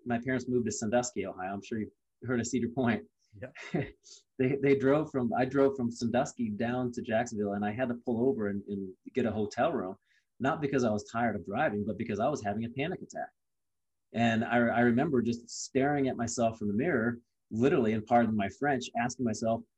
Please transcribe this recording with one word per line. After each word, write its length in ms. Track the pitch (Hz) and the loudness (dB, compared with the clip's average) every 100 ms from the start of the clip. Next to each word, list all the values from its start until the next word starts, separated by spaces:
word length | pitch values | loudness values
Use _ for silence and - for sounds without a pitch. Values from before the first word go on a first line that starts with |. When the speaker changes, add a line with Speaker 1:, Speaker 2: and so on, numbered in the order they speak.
Speaker 1:
my 140 | 123 117 | -4 -2
parents 280 | 127 127 123 | 0 -2 0
moved 180 | 123 110 | 0 0
to 60 | |
Sandusky, 540 | - 107 120 120 101 95 | -4 0 2 2 -4 -6
Ohio. 260 | 90 92 | -6 -6
I'm 100 | 101 | -6
sure 160 | - 113 | -6 -6
you've 120 | 101 - _ _ | -6 -12 _ _
heard 140 | 117 123 | -2 -2
of 60 | 113 | 0
Cedar 220 | 123 117 | -2 -2
Point. 340 | 135 117 107 - _ _ 101 | 0 0 0 -4 _ _ -16
Speaker 2:
Yeah. 420 | 127 - - 170 - | -16 -14 -6 -4 -4
Speaker 1:
<laughs> 100 | - - - _ - | -10 -20 -20 _ -2
They, 200 | 127 139 | 0 2
they 120 | 139 | 2
drove 360 | 131 131 147 156 | 4 4 2 2
from, 220 | 135 117 | -2 0
I 140 | 120 127 | 0 0
drove 300 | 139 135 139 | 4 2 2
from 140 | 117 | -4
Sandusky 600 | - 117 120 143 - 113 | -2 0 0 0 -2 -4
down 420 | 104 117 127 123 | -2 -2 -2 -4
to 80 | 120 | -4
Jacksonville, 540 | 107 110 117 107 101 | -2 0 0 -2 -2
and 100 | 101 | -2
I 80 | 104 | -2
had 160 | 110 123 | -2 -2
to 60 | |
pull 340 | 117 - 117 135 | -2 -2 0 2
over 200 | 120 101 | 2 -2
and, 140 | 101 101 | -4 -6
and 180 | 98 95 - - | -6 -8 -12 -6
get 100 | 127 | -2
a 60 | 113 | 0
hotel 420 | 104 104 - 113 | 0 -2 0 0
room, 240 | 120 92 101 _ _ _ - | 0 -4 -10 _ _ _ -4
not 200 | 127 160 | -2 -2
because 240 | 143 135 | 0 2
I 60 | 117 | 2
was 180 | 104 - | 0 -2
tired 260 | 113 120 101 | -2 0 -2
of 100 | 85 | -4
driving, 380 | 117 156 104 104 | -2 0 -2 -4
but 100 | 101 | -4
because 240 | 113 101 | -4 -2
I 80 | 131 | 0
was 160 | 143 | 0
having 220 | 101 104 117 | -2 -4 -4
a 20 | |
panic 320 | 123 160 185 | -4 -6 -6
attack. 300 | - 78 - _ _ _ _ _ _ _ _ | -10 -10 -10 _ _ _ _ _ _ _ _
And 320 | 113 117 113 | 0 2 2
I, 120 | 113 120 | 2 2
I 220 | 117 110 | 4 4
remember 420 | 120 120 160 127 | 6 6 4 2
just 260 | 113 120 - | 2 -2 -6
staring 600 | - - 131 143 143 131 | -12 -2 2 4 2 0
at 100 | 117 | 0
myself 420 | 117 - 117 113 | -2 0 0 0
in 80 | 104 | -2
the 60 | |
mirror, 440 | 104 165 127 120 120 - _ - | 0 2 2 2 -2 -8 _ -6
literally, 440 | 110 131 165 110 | 2 4 4 2
and 100 | 110 | 0
pardon 320 | - 120 113 107 | 4 4 4 2
my 140 | 98 - | -2 -2
French, 320 | 143 131 - 117 | -2 0 -2 -4
asking 260 | 120 - | -4 -2
myself, 380 | 120 107 113 117 - | -2 0 0 -2 -4